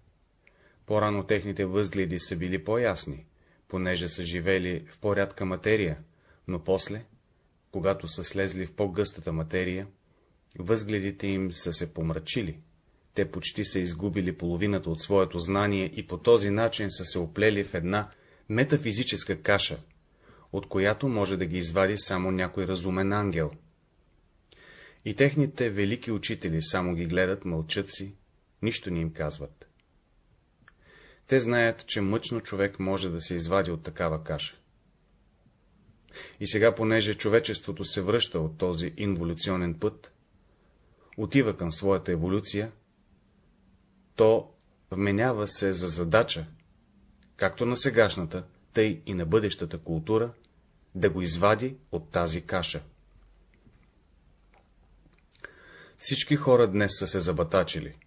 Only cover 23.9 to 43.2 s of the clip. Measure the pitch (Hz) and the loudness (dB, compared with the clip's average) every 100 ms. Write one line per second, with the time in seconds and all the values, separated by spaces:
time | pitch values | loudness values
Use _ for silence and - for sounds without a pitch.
23.9 | _ _ _ _ _ _ - - - - | _ _ _ _ _ _ -20 -20 -20 -20
24.9 | - 110 101 139 151 139 - 120 101 101 | -10 -6 2 4 4 0 0 -2 2 0
25.9 | 123 117 104 - 101 87 80 78 92 90 | 0 -2 -4 -2 -4 -2 -2 0 -2 0
26.9 | 85 82 90 92 98 92 80 80 101 98 | -2 0 0 0 0 -4 -4 -2 -4 -4
27.9 | - 98 - _ _ _ _ 110 - 95 | -8 -10 -14 _ _ _ _ -4 -4 -4
28.9 | 85 82 80 76 73 69 - - _ _ | -2 -4 -4 -6 -6 -12 -16 -20 _ _
29.9 | _ _ _ _ _ _ _ - _ _ | _ _ _ _ _ _ _ -20 _ _
30.9 | - - - - 131 117 120 117 - - | -20 -20 -20 2 2 4 4 2 0 -4
31.9 | 110 98 113 - 117 - 98 98 98 95 | -2 0 0 -2 -6 -4 -2 -2 0 -2
32.9 | 95 90 82 - 87 82 98 87 82 - | -2 -2 -6 -4 -4 0 2 2 -4 -8
33.9 | - 85 78 78 73 - - _ _ _ | -4 -2 -2 -4 -6 -6 -12 _ _ _
34.9 | _ _ _ _ _ _ _ _ _ _ | _ _ _ _ _ _ _ _ _ _
35.9 | _ _ - - - 101 104 117 113 110 | _ _ -20 -20 -6 0 6 6 6 2
36.9 | 110 104 101 104 113 117 104 - 85 95 | 4 2 0 4 4 4 -4 -6 -8 -4
37.9 | 104 92 117 - 85 78 80 92 82 87 | -2 0 2 0 -2 -4 -2 -2 -2 -4
38.9 | 80 101 87 85 82 98 90 87 80 107 | -4 -2 0 -2 -2 -2 0 -2 -2 -4
39.9 | - - _ _ _ _ _ _ _ _ | -4 -14 _ _ _ _ _ _ _ _
40.9 | _ _ - 104 139 110 85 87 80 98 | _ _ -8 0 2 2 0 -4 0 2
41.9 | 92 - 85 87 101 104 101 110 - _ | 2 2 0 0 0 0 -4 -6 -10 _
42.9 | _ _ _ | _ _ _